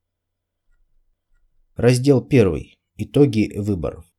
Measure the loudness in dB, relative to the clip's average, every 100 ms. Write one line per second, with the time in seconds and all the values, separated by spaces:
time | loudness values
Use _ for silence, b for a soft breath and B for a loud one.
0 | _ _ _ _ _ _ _ _ _ _
1 | _ _ _ _ _ _ _ -2 0 2
2 | 2 2 2 2 2 0 -8 _ _ -14
3 | -4 2 2 2 -4 -4 -6 -4 -6 -10
4 | -20